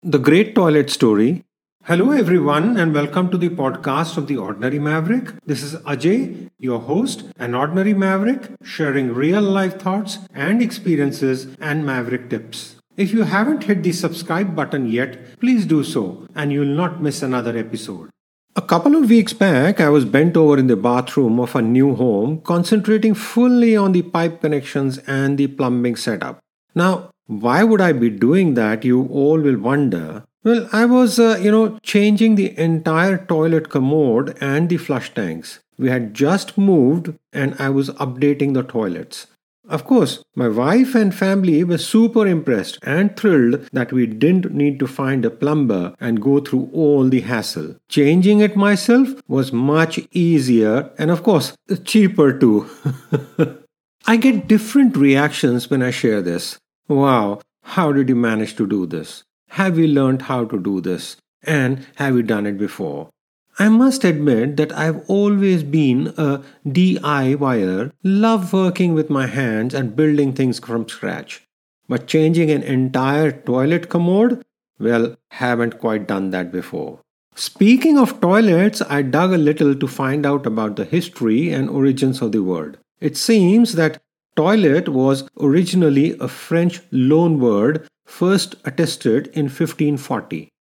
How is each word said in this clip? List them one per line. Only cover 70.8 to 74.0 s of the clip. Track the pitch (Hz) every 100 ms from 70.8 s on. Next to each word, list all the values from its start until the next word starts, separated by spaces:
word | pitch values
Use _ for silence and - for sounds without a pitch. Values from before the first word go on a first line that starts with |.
| 110
scratch. | - 101 85 - - _ _ _ _ _
But | 127 -
changing | 156 156 170 160
an | 147
entire | - 131 131 131 131 147 156
toilet | 135 - 123 139 170 170
commode? | 170